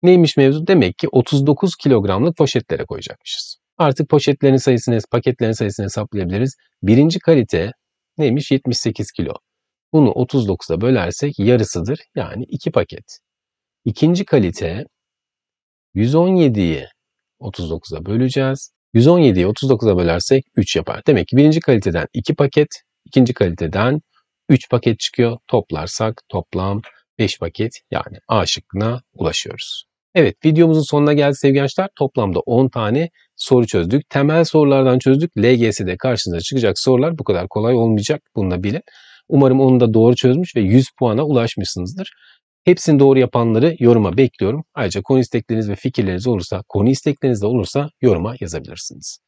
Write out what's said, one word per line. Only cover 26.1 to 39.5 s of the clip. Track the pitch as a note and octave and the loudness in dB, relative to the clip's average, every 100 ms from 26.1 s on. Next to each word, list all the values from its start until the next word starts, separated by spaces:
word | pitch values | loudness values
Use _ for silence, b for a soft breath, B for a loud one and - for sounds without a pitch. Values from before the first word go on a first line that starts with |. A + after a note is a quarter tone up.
| - _ | -6 _
toplam | G2 - F#2 F#2+ G2+ b b b - | -8 -6 -6 -4 -6 b b b -4
beş | G#2+ - | -4 -4
paket, | F2 - A2 - _ | -10 -6 -8 -8 _
yani | - - - _ | -8 -8 -16 _
A | A2 F2 | -2 -2
şıkkına | - _ G2 A2 B2 _ | -6 _ -6 -4 -6 _
ulaşıyoruz. | - D#3+ - - - - - - _ _ F#3 | -6 -6 -6 -10 -14 -14 -14 -16 _ _ 0
Evet, | C3 - D#3+ | 0 2 0
videomuzun | D#3 E3 D#3 | 4 4 2
sonuna | C#3+ D3 D3 | 0 0 2
geldik | D3 C#3+ C#3 | 2 0 0
sevgili | C#3 C#3 | 0 2
gençler. | C#3 - F#3+ _ | 0 -4 -6 _
Toplamda | C#3 - G#2 F2 | -4 -2 -2 -2
on | - A#2+ C3 | 0 2 2
tane | B2 G#2+ B2+ E3 _ _ _ | 0 -2 -2 -4 _ _ _
soru | - B2+ A2+ | 0 2 2
çözdük. | G2+ E2+ C3 - | -2 0 -2 -2
Temel | C#3 C#3+ D#3+ | -2 0 2
sorulardan | D#3+ D#3 C#3+ C3+ C3 B2+ | 2 2 4 4 2 2
çözdük. | C3 C#3 E3 - | 2 2 0 0
L | A2+ B2+ | 2 4
G | A#2 | 2
S'de | G2+ F#2+ F2+ | -2 -6 -4
karşınıza | - A#2 - E2+ | -4 -4 -4 -6
çıkacak | E2 C3+ A2 F#2 | -4 -2 -2 -2
sorular | - B2+ D3 E3 | 0 2 0 -4
bu | |
kadar | - F#2 F2+ | -4 -4 -4
kolay | G#2+ A2+ B2 | -4 0 0
olmayacak. | A2+ G#2+ G2+ D3+ _ - | 2 0 -2 -6 _ -6
Bunu | F#2+ | -4
da | F2+ | -4
bilin. | G2+ C3+ - b b b b | -4 -6 -10 b b b b
Umarım | C#3 C3+ | 2 4